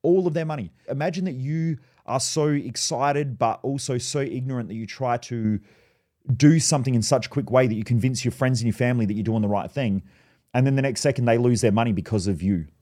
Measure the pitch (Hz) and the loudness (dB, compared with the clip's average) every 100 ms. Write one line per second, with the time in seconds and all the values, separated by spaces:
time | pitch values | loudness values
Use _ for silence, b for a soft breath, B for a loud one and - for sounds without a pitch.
0 | - 185 175 160 160 147 90 _ - 139 | 4 2 2 -2 -4 -6 -8 _ -8 -4
1 | 165 180 185 127 135 160 160 143 b b | -2 -2 -6 -4 -4 -2 -2 -4 b b
2 | - 127 - 160 151 143 131 - - 131 | -4 -4 -2 0 2 0 -2 -6 -4 0
3 | 139 143 143 113 117 - 131 139 - 123 | 0 0 -4 0 0 0 -4 -4 -4 -4
4 | 120 147 139 127 131 127 110 113 110 - | -2 -4 -4 -4 -4 -6 -6 -8 -10 -6
5 | 131 120 - 120 110 104 b b b b | -2 -2 -4 -2 0 -2 b b b b
6 | b _ - 117 147 160 - 147 131 120 | b _ -4 4 6 6 2 0 2 0
7 | 104 135 - 143 104 127 127 110 107 120 | 2 0 0 -6 2 4 4 0 0 0
8 | 131 123 123 - 131 123 117 - 123 123 | 2 0 -4 -2 0 0 -2 0 0 0
9 | 104 107 113 113 104 101 - 143 120 98 | 0 -2 -2 0 0 -2 -4 -4 -2 -2
10 | b b b b b 123 135 135 135 120 | b b b b b 0 2 2 0 0
11 | 147 131 120 117 123 113 117 104 117 95 | 0 2 2 4 4 4 4 4 2 0
12 | 82 107 95 85 92 92 76 _ | -2 -2 0 0 0 0 -4 _